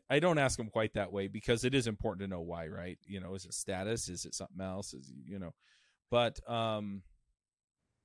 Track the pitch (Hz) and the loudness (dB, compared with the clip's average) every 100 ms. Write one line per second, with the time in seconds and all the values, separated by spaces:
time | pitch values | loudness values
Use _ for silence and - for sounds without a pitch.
0 | - 143 175 156 135 120 110 113 110 107 | 2 4 6 6 6 2 0 2 2 2
1 | 92 98 98 107 - 117 123 135 113 104 | 0 0 -2 0 2 4 4 4 2 0
2 | 113 92 98 90 85 85 80 82 90 85 | -2 -2 -4 -4 -4 -6 -6 -6 -8 -10
3 | - 98 90 95 90 - - 92 101 117 | -10 -8 -6 -8 -8 -6 -4 -2 0 -2
4 | - 87 - - 95 90 95 92 - 67 | -2 -6 -6 -8 -8 -6 -6 -4 -8 -10
5 | 67 65 65 98 85 - _ _ _ _ | -14 -16 -10 -8 -10 -12 _ _ _ _
6 | - 120 117 - - 117 113 107 101 98 | 2 4 4 2 -4 0 0 -2 -4 -8
7 | - _ _ _ _ _ _ _ _ _ | -12 _ _ _ _ _ _ _ _ _